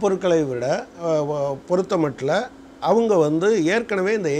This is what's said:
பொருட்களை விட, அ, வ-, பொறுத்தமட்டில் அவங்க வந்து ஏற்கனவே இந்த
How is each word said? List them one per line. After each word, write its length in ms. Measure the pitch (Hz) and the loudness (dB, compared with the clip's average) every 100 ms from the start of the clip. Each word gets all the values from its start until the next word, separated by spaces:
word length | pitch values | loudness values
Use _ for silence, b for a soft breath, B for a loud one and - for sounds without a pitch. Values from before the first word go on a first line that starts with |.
பொருட்களை 360 | 202 190 185 165 143 | 0 0 2 2 2
விட, 160 | 123 123 180 254 175 | -2 -2 -4 -4 -8
அ, 100 | 170 156 147 | -2 -2 -2
வ-, 240 | 147 143 135 - | -2 -4 -6 -2
பொறுத்தமட்டில் 680 | 180 185 190 151 127 135 180 247 - - - | -2 0 0 -2 -2 -2 -2 -2 -12 -20 -8
அவங்க 320 | 151 208 233 190 | 0 2 4 4
வந்து 320 | 151 156 190 220 160 214 | 4 2 2 2 2 0
ஏற்கனவே 380 | 226 202 185 220 | -2 -2 0 0
இந்த 120 | 170 | -2